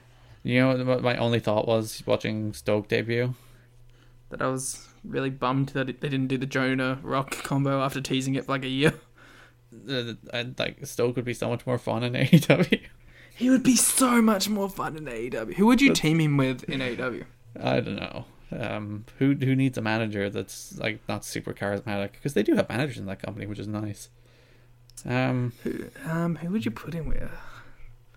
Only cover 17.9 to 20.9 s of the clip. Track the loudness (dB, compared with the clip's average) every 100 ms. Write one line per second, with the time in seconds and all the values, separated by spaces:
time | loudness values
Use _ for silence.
17.9 | -4 -8 -10 -14 -18 -14 -8 -6 -6 -8
18.9 | -10 -10 0 2 2 2 2 2 0 0
19.9 | 0 0 -2 -4 -4 -8 -10 -14 -6 -6